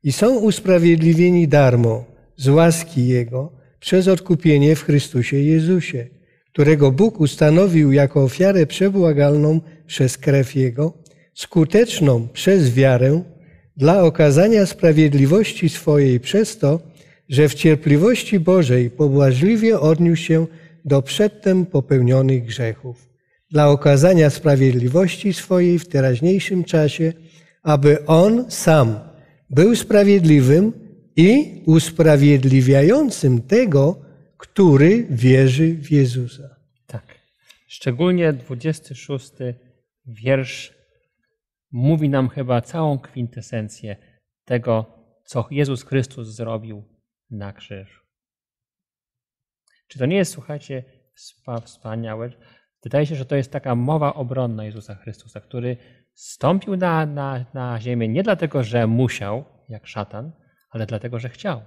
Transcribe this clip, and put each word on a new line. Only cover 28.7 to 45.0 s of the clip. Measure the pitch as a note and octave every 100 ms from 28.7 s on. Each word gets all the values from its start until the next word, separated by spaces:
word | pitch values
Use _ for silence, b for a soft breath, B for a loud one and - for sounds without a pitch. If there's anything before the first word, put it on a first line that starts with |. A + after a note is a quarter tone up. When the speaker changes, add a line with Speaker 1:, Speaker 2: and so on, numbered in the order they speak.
| G3 A#2 G#2+ - b b b _
Speaker 1:
był | C3+ F#3+ A#3
sprawiedliwym | - G#3 G3+ G3+ E3 D3 B2+ D#3 G#3 - - _ _ -
i | F3+ C4 - - -
usprawiedliwiającym | D#3+ - - D#3 D3 C#3+ C#3+ C3 C3+ B2+ C#3 D3+ C4 C#4+ - C#3 A#2+
tego, | - A3 B3 C#3 C#3+ F#3+ b b b _
który | - - F#3+ C3+ D#3 A3+ A#3
wierzy | A#2+ B2+ C3 C3+ B2+ D#3+ E3
w | C#3
Jezusa. | D3 C3 B2+ A#2+ - C#3 _ _ _ _
Speaker 2:
Tak. | A2+ _ _ _ _ b b _
Szczególnie | - C#3 B2 F3+ F3+ E3
dwudziesty | C#3 - B2+ D#3+ D#3 - B2+
szósty | - C#3 - _ B2+ A#2+ _ _ _ _ B2+
wiersz | G#2+ A#2+ C3+ B2+ - - _ _ _ _ _ _ _ _ _ _
mówi | A#2+ C3+ D#3+ D3+
nam | C#3 B2+
chyba | - B2+ B2
całą | - E3 D#3 C#3
kwintesencję | - C3 A#2 A#2 - A#2 G#2 - A2 G2+ _ _ _ _ _
tego, | B2 A#2+ A2+ A2 _